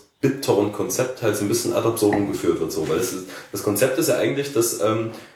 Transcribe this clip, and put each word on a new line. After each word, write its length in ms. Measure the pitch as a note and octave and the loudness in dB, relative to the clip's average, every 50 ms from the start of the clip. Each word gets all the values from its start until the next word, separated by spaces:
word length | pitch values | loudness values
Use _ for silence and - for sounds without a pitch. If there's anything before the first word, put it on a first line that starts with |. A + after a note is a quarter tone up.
| - _ _ _ | -16 _ _ _
BitTorrent-Konzept 1000 | - C3+ - - - A#2+ A2 G2 G#2 G#2 - - G2 F#2 - - B2+ - - - | 0 0 0 0 0 2 4 4 4 2 0 -2 -4 -4 0 -2 -2 -2 -2 -2
halt 140 | A#2+ G#2+ G2 | -2 -2 0
so 80 | - G#2 | 0 0
ein 60 | G#2 | 0
bisschen 240 | A2+ A#2 - - - | 0 0 0 0 0
ad 120 | - - | 0 2
absurdum 460 | A#2 A#2 - G#2 G#2 G2+ G#2 G2+ - | 2 2 4 4 4 4 4 2 0
geführt 260 | - - - F2+ - - | -2 -2 0 0 0 0
wird, 100 | - - | 0 -4
so, 160 | - D#2+ D#2 D2+ | -2 -2 -2 0
weil 80 | D#2+ E2+ | 0 0
es 140 | F#2 F#2 | 0 -2
ist, 160 | F2 F#2 F#2 - - - - - | -4 -6 -10 -10 -14 -16 -14 -10
das 100 | - - | -8 -4
Konzept 360 | - G#2+ G2+ G2 B2+ - - - | -2 -2 0 2 2 2 2 2
ist 100 | - - | 2 2
ja 100 | - - | 2 2
eigentlich, 340 | F2+ A2+ C#3 C#3 C#3 - - | 0 0 0 -2 -4 -2 0
dass, 260 | A#2 A#2 A#2 - - | 0 2 2 0 0
ähm, 300 | - G#2+ A2 A2+ A2+ A2+ - - - - - | 0 0 0 0 -2 -6 -8 -12 -18 -18 -16